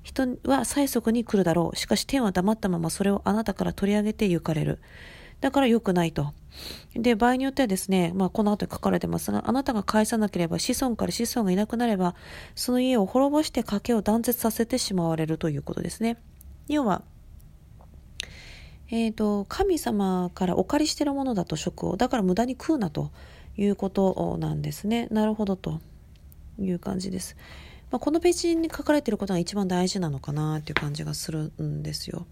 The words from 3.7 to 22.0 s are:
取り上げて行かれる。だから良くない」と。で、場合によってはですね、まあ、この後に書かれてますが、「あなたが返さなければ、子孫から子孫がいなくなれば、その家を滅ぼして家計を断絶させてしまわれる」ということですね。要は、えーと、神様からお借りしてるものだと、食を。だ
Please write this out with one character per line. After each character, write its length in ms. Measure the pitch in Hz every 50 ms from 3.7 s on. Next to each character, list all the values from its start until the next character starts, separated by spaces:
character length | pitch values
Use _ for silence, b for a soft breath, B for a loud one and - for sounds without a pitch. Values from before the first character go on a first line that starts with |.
| 170
取 180 | - 196 196
り 60 | 208
上 60 | 208 208
げ 100 | 214 214
て 160 | - 220 196
行 120 | 170 160
か 120 | 160 - 156
れ 100 | 156 151
る。 160 | 147 143 B B B B B B B B B B B B B
だ 100 | - 269
か 80 | - 285
ら 80 | 269
良 140 | 240 233 226
く 100 | - 196
な 140 | 180 180 170
い」 80 | 165 -
と。 180 | - 143 147 - - - B B B B B B B B B B
で、 200 | 240 220 247 233
場 140 | 202 233 240
合 60 | 254
に 80 | 254 269
よ 60 | 269
っ 40 | 269
て 100 | - 269
は 40 |
で 80 | 214 190
す 160 | 190 - -
ね、 220 | 190 185 175 165 180
ま 120 | 190 190
あ、 20 | 180
こ 140 | - - 208
の 100 | 208 214
後 120 | - -
に 60 | -
書 80 | - -
か 120 | - 196
れ 100 | 185 175
て 60 | -
ま 120 | 165 170 170
す 140 | - - 202
が、 100 | - - 214
「あ 20 |
な 140 | 226 262 269
た 80 | 277 247
が 100 | 208 190
返 220 | - - 214 214
さ 120 | 220 247
な 120 | 220 214 202
け 100 | - 175
れ 80 | 170
ば、 120 | 165 175 170
子 140 | - - 247 -
孫 160 | 277 254 226
か 100 | - 196
ら 60 | 180
子 140 | 180 - 233 226 -
孫 80 | 247 220
が 80 | 185
い 60 | 180
な 100 | 190 214
く 80 | - -
な 100 | 226 240
れ 120 | 233 214
ば、 180 | 185 185 175 180 B B B B B B B B
そ 160 | - - -
の 80 | 247 254
家 160 | 254 254 262
を 100 | 226 190
滅 240 | 185 - 254 269 285
ぼ 140 | 294 302 311
し 60 | -
て 120 | - 254
家 200 | 226 - 208 202
計 120 | - - 240
を 80 | 220
断 220 | 190 214 214 233 226
絶 160 | 254 233 -
さ 120 | - 226
せ 140 | - - 226
て 120 | - -
し 160 | 247 - - 196
ま 160 | 180 170 165
わ 80 | 160
れ 80 | 160 160
る」 120 | 156 160
と 120 | 156 - 165
い 80 | 147
う 40 | 139
こ 120 | 143 - -
と 80 | -
で 80 | - -
す 120 | - -
ね。 140 | 220 233 233 - - - - - - - - - - -
要 160 | 294 302 269
は、 180 | 208 175 - - - - - - - - - - - - - - - - - - - - - - - - - B B B B B B B B B B B B B -
え 200 | 226 226 226 220
ー 20 |
と、 340 | 214 - 214 208 208 202 202 -
神 280 | - - 392 403 349
様 540 | 302 - 247 220 202 196 190 185 180 180 180 -
か 120 | - 185
ら 100 | 180 175
お 80 | - 190
借 220 | - - 294 311
り 20 |
し 80 | 302 -
て 80 | - 302
る 100 | 285 277
も 120 | 277 269
の 80 | 262 233
だ 100 | 185 170
と、 140 | - 160
食 320 | 151 - 180 - - 175 165
を。 80 | 180
だ 100 | 190